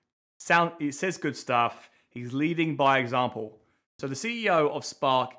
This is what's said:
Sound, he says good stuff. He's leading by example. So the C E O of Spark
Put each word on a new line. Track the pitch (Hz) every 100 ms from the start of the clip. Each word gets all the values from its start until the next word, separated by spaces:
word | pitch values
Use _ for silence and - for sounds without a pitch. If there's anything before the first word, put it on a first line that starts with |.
| _ _ _ _
Sound, | - 170 170 170
he | 147
says | 131 185 165
good | 156 127
stuff. | - 120 117 - - _ _
He's | 123 120
leading | 135 160 165 160 139
by | 139 135
example. | 120 127 123 113 110 - _ _ _ -
So | 139
the | 131
C | 226 233
E | 208
O | 165 147
of | 143
Spark | - - 139 131 123